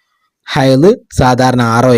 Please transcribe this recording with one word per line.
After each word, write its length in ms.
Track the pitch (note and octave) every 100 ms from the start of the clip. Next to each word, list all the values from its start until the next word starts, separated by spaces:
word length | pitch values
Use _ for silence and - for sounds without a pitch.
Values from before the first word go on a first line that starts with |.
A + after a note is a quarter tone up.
| _ _ _ _ -
ഹൈള് 380 | - C3+ C3 F3 B3 _ -
സാധാരണ 440 | C3 B2 B2+ B2 A#2
ആറോ 180 | A2+ B2+